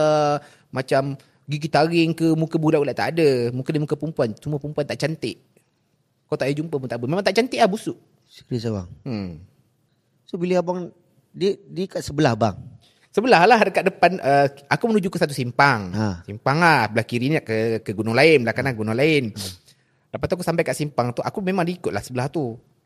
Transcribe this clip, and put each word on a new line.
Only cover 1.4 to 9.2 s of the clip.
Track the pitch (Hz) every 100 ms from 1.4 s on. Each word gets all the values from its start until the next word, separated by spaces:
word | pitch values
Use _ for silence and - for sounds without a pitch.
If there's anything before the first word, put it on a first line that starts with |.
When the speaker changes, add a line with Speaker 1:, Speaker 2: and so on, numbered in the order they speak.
Speaker 1:
gigi | - 147 156
taring | 147 160 170 165
ke, | 165 165
muka | 160 160 165
budak-budak, | 156 156 143
tak | 113 107
ada. | 165 151 127 120
Muka | 123 131
dia | 156
muka | 151
perempuan. | 143 151 156 123 104
Cuma | 147 147
perempuan | 147 151 143
tak | 113
cantik. | 147 160 123 - _ _ _ _ _ _ _ _ _
Kau | 147
tak | 135
payah | 147
jumpa | 160 147
pun | 127
tak | 120
apa. | 120
Memang | 175 196
tak |
cantik | 190 262 247
lah, | 220
busuk. | 208 - - _ _
Speaker 2:
Serius, | _ - - 123
abang? | 113 104 87 73
Speaker 1:
Hmm. | 139 110